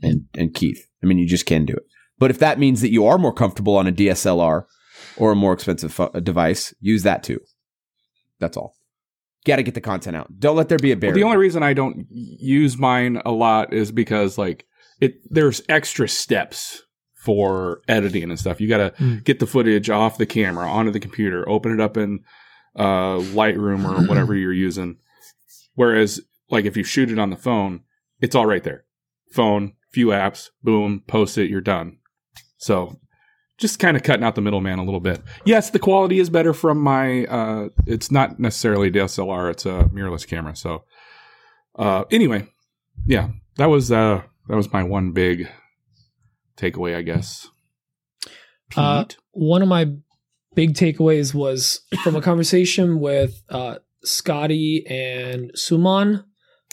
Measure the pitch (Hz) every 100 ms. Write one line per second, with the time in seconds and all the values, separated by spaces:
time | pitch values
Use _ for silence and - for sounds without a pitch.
0 | 82 71 - - 82 - 85 - - _
1 | 90 90 87 87 - 82 76 - - _
2 | _ _ 127 127 156 127 139 123 117 113
3 | 107 180 156 - 110 - 101 101 92 87
4 | 101 92 92 87 85 80 - _ _ -
5 | - - 110 104 98 90 - 82 78 -
6 | 90 90 87 87 82 92 - - 98 110
7 | 98 90 - 57 - _ _ _ _ _
8 | _ _ _ _ 82 - - - _ _
9 | _ _ _ _ - 135 104 113 - 95
10 | - 82 - 95 139 160 156 160 135 110
11 | - 190 214 214 190 165 147 139 135 -
12 | - 120 120 - 131 139 147 123 135 127
13 | 123 117 117 113 113 110 - 107 107 113
14 | 110 107 101 104 95 - - _ _ _
15 | 135 - - 160 147 113 - 156 147 -
16 | 110 - - 107 - - - - _ _
17 | _ _ - 101 98 95 92 85 - 113
18 | 98 92 85 82 98 87 107 110 98 -
19 | 131 113 117 139 113 131 113 104 107 104
20 | 110 - 104 110 98 85 87 101 110 104
21 | 101 - 104 90 85 107 113 110 107 110
22 | 104 98 - - - _ _ - 101 95
23 | 92 92 92 101 107 95 104 98 95 92
24 | 85 170 117 101 92 92 95 98 90 82
25 | _ _ - _ _ - _ - 120 113
26 | 107 104 - _ _ 117 101 101 92 -
27 | 127 110 101 92 127 113 98 87 - _
28 | _ _ 120 131 110 95 80 67 _ _
29 | _ _ _ - 113 104 101 - _ -
30 | 117 101 98 - - _ - 110 104 101
31 | - 107 98 - 95 98 95 92 85 -
32 | _ _ _ - _ _ - 98 87 -
33 | _ _ _ _ _ _ 220 - 180 143
34 | - 123 113 110 104 101 95 92 92 98
35 | 92 85 - - 196 220 208 - - 190
36 | 190 185 175 165 165 156 165 151 143 135
37 | 135 127 120 123 110 110 104 - - 113
38 | - 139 131 - 113 - 117 101 98 98
39 | 95 - 95 90 87 82 98 92 92 98
40 | 95 82 - 85 78 80 90 80 - _
41 | - - - _ _ _ _ - 104 95
42 | - 226 185 107 101 _ _ _ _ -
43 | - 120 - - - - 151 147 120 117
44 | 110 98 - _ - 110 101 101 90 98
45 | 92 87 90 87 87 - _ _ _ _
46 | _ _ _ _ _ _ 90 85 87 85
47 | 82 82 - - - _ _ _ _ _
48 | _ _ - - _ _ _ - 147 143
49 | - - _ 202 156 175 190 180 156 143
50 | - _ _ _ _ - 160 147 170 151
51 | 160 156 139 143 139 131 123 - - 190
52 | - 165 180 170 160 180 180 - 180 160
53 | 143 139 135 - _ 127 123 - _ _
54 | - - - 147 151 156 156 160 - 127
55 | 131 127 123 123 123 - - 165 180 190
56 | 202 208 - _ _ _ _